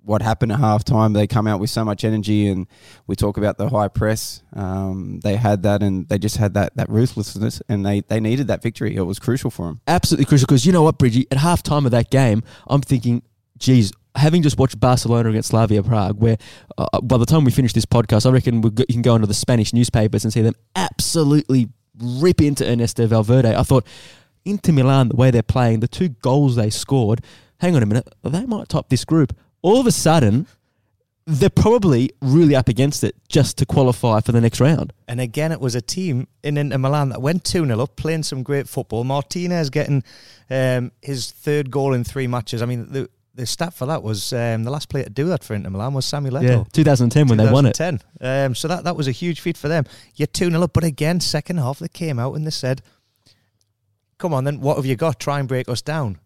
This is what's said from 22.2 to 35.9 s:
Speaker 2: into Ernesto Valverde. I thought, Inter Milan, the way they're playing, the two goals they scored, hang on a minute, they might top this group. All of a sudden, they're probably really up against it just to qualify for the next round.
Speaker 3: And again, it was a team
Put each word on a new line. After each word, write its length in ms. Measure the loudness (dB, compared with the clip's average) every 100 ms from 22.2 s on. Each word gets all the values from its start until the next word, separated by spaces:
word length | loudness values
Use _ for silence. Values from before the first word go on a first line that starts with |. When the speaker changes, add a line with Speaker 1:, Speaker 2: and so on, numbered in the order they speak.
| 2 4
Speaker 2:
into 260 | 2 2 -2
Ernesto 360 | 0 -2 0 0
Valverde. 480 | 2 4 4 4
I 80 | 2
thought, 240 | 2 2 0 -18 -20 -20 _ _
Inter 280 | -8 -2 2
Milan, 360 | 2 4 4 2
the 80 | 4
way 140 | 4
they're 120 | 4
playing, 380 | 2 0 2 0
the 80 | -2
two 220 | -2 -4
goals 460 | -2 0 2 2 2
they 120 | -2
scored, 540 | -4 -2 0 2 0 -4 -20 _ _
hang 160 | 0
on 80 | 2
a 40 | 2
minute, 200 | 0 -4 _
they 220 | -6 -6
might 240 | -4 -6 -4
top 220 | -6 -2
this 140 | -2 0
group. 280 | 0 0 -4 _ _
All 180 | 2 2
of 60 | 2
a 60 |
sudden, 540 | 2 2 4 4 2 -2 _ _ _ _ _ _ _ -6
they're 220 | 2 2
probably 640 | 4 4 4 4 2 0 -2
really 340 | 2 4 6
up 140 | 4 2
against 340 | 0 0 0
it 140 | -4 -6 _
just 280 | 0 0 0
to 60 | -2
qualify 540 | 2 2 2 2 0
for 100 | 2
the 80 | 2
next 180 | 2 2
round. 320 | 2 2 -2 -12 -10
Speaker 3:
And 120 | -8
again, 300 | -6 -4 -4
it 80 | -2
was 140 | -4
a 60 | -4
team 480 | -6